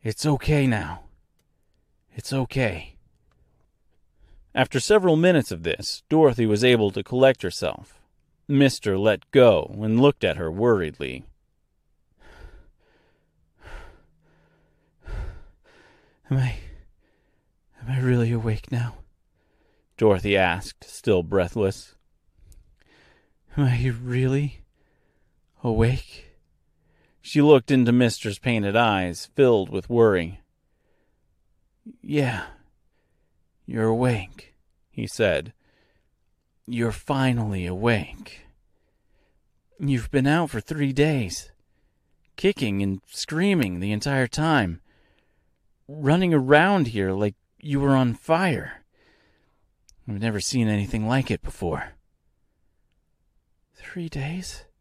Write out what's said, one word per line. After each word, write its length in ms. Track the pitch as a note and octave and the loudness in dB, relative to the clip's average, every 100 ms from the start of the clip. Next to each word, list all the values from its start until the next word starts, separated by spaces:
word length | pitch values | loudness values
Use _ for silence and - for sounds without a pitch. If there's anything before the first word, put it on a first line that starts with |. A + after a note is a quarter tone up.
It's 220 | A2+ G#2+ | -6 -4
okay 420 | D3+ C#3 - D3+ C3+ | -2 0 2 2 2
now. 360 | A2 D#2 - - _ _ _ _ _ _ _ _ _ _ | 0 -4 -12 -18 _ _ _ _ _ _ _ _ _ _
It's 180 | - - | -16 -6
okay." 640 | C3+ B2+ C3+ A#2+ E2+ - - _ _ _ _ _ _ _ _ _ _ _ _ - - _ | -4 -4 -2 -2 -4 -12 -20 _ _ _ _ _ _ _ _ _ _ _ _ -20 -20 _
After 260 | - C3 C3+ | -4 -2 -2
several 360 | - G#3+ F#3 D#3 | 2 4 4 4
minutes 360 | F3+ E3+ A#2 | 4 2 0
of 100 | E2+ | -6
this, 400 | E2 - - - _ | -4 -4 -6 -12 _
Dorothy 380 | D#3 D3+ A#2+ A2+ | 4 4 4 0
was 180 | G#2 | 2
able 260 | B2+ A#2+ G#2 | 4 4 2
to 100 | F#2+ | -2
collect 400 | G2 B2+ C3+ C3 | -6 2 4 4
herself. 580 | F#2 - D2+ - - - _ _ _ _ - | -4 -6 -6 -8 -16 -20 _ _ _ _ -2
Mister 460 | C#3 C#3 - G#2+ F#2+ | 4 4 2 -2 2
let 340 | G#2 G2+ _ | 2 0 _
go 460 | C3+ B2 F#2 - G#2 | 6 8 6 0 -6
and 180 | G#2+ A2+ | -2 4
looked 240 | C#3 - | 4 4
at 140 | G2 D2+ | -2 -2
her 120 | E2 | -6
worriedly. 760 | F2 A#2+ G#2+ D#2+ - C2+ C2 - _ _ _ _ _ _ _ _ _ - - - - - _ _ _ _ _ _ _ _ _ - - - - _ _ _ _ _ _ _ _ _ _ - - - - - _ _ _ _ _ _ _ _ | -2 2 2 0 -6 -10 -10 -16 _ _ _ _ _ _ _ _ _ -20 -20 -20 -20 -20 _ _ _ _ _ _ _ _ _ -20 -20 -20 -20 _ _ _ _ _ _ _ _ _ _ -12 -10 -10 -14 -20 _ _ _ _ _ _ _ _
"Am 80 | C3+ | -2
I, 180 | B2+ A2+ - - - _ _ _ _ _ _ _ _ _ | -2 -4 -14 -20 -20 _ _ _ _ _ _ _ _ _
am 80 | A#2 | -6
I 100 | C3 | -2
really 320 | B2+ B2 A#2 | 0 2 0
awake 400 | A#2 A2+ G#2+ - | -2 -2 -4 -4
now?" 260 | B2 A#2+ - - _ _ _ _ _ _ _ _ - | -6 -6 -8 -20 _ _ _ _ _ _ _ _ 0
Dorothy 360 | A2 F#2+ G#2+ | 2 2 2
asked, 500 | G2 F#2 F2 - - | 2 2 0 -8 -20
still 380 | - - - F#2+ | -20 -10 0 0
breathless. 720 | E2+ G2 F2+ A#2 G2 - - _ _ _ _ _ - - _ _ _ _ _ _ _ _ _ | 2 0 0 -2 -2 -4 -16 _ _ _ _ _ -20 -20 _ _ _ _ _ _ _ _ _
"Am 100 | - | -2
I 220 | C#3 A#2+ B2+ A#2 | 0 0 -2 -4
really 600 | B2 B2 B2+ C3+ C#3+ - - _ _ _ _ _ _ _ _ _ | -6 -2 0 0 -4 -8 -20 _ _ _ _ _ _ _ _ _
awake?" 680 | B2 A2 A2+ B2+ - - - _ _ _ _ _ _ _ _ _ | -2 2 2 0 -6 -20 -20 _ _ _ _ _ _ _ _ _
She 220 | - D3 | -4 2
looked 280 | D3 C#3+ - | 8 6 6
into 220 | C3 A#2+ | 2 4
Mister's 460 | A#2+ A#2+ - A2 G2 | 4 2 0 -8 -6
painted 360 | B2+ A#2 G2+ | -2 -2 0
eyes, 520 | G#2+ A#2 G2 F2+ E2+ - | 2 2 0 -2 -8 -12
filled 420 | - C3 A2+ F#2+ | 2 4 4 0
with 220 | G2 - | -6 -4
worry. 500 | A#2+ A2+ F#2 E2+ F#2 _ _ _ _ _ _ _ _ _ _ _ _ _ _ A#3 - | 4 4 4 -2 -10 _ _ _ _ _ _ _ _ _ _ _ _ _ _ -20 -20
"Yeah, 460 | - D3 C3+ G#2 - - _ _ _ _ _ _ _ _ _ _ - | -6 -2 -2 -4 -10 -18 _ _ _ _ _ _ _ _ _ _ -12
you're 180 | A2+ | -4
awake," 720 | A2 A2+ B2+ A#2 F#2+ - - _ _ _ _ | -2 0 0 -2 -6 -18 -20 _ _ _ _
he 160 | - A2 | -12 -12
said. 460 | - G#2+ D2+ E2 _ _ _ _ _ _ _ _ _ _ _ - | -2 0 0 -4 _ _ _ _ _ _ _ _ _ _ _ -10
"You're 220 | A#2+ A#2 | -4 -4
finally 720 | G#2+ - C#3 C3 A#2+ G#2+ F#2+ F2 | -4 -4 0 0 0 -2 -4 -6
awake. 800 | F2+ A#2+ A2 - - - - - _ _ _ _ _ _ _ _ _ _ _ _ _ | -2 0 0 -2 -14 -20 -20 -20 _ _ _ _ _ _ _ _ _ _ _ _ _
You've 300 | C#3+ C3 A2 | -2 -2 0
been 160 | C#3 C3+ | 0 2
out 240 | D#3 D#3+ | 2 0
for 100 | A2+ | -6
three 320 | - D#3 C#3+ | -8 -4 -2
days, 580 | C3+ D3+ C#3+ G2 - - _ _ _ _ _ _ _ _ - | 2 0 0 -4 -8 -16 _ _ _ _ _ _ _ _ -2
kicking 460 | F#3 G3+ A2+ G2 | -2 0 -4 -2
and 180 | G2 F#2+ _ | -2 -4 _
screaming 720 | - - D#3 G3 F#3 A2 F2+ | -14 -8 -2 0 2 0 -2
the 120 | G2 | -4
entire 340 | G#2 C#3+ C3+ B2 | -4 -2 -2 -2
time, 560 | - D#3+ D3 F#2+ E2 _ _ _ _ _ _ _ _ _ _ - | -2 0 2 0 -4 _ _ _ _ _ _ _ _ _ _ -20
running 480 | D3+ C#3+ E3 F#3 | -6 0 2 4
around 540 | D#3 C3 D3 F3+ G3 E3 | 2 4 4 6 2 0
here 240 | A2 F#2+ | -2 -2
like 240 | F#2+ G#2 - _ _ | 0 -2 -4 _ _
you 220 | D3+ C#3 | -6 -2
were 160 | C#3 C3+ | 2 2
on 180 | B2+ | 2
fire. 680 | A#2 - D#3+ F#3+ A2+ - - _ _ _ _ _ _ _ _ _ _ _ _ - | -2 -2 0 0 -2 -6 -18 _ _ _ _ _ _ _ _ _ _ _ _ -12
I've 140 | G#2 | -6
never 200 | A2+ G#2 | -4 -4
seen 280 | - B2+ A2+ | -4 -2 0
anything 400 | G#2 G2+ A2+ G#2+ | 0 -2 -4 -2
like 220 | C3 C3 | -2 -2
it 120 | A2 | -6
before." 520 | - - F2+ D2+ - - _ _ _ _ _ _ _ _ _ _ _ _ _ _ _ _ _ | -6 -8 -8 -6 -10 -18 _ _ _ _ _ _ _ _ _ _ _ _ _ _ _ _ _
"Three 380 | _ - F3+ E3 | _ -16 -12 -10
days?" 540 | D3 C#3 F3 F3+ - - _ | -8 -8 -8 -12 -18 -20 _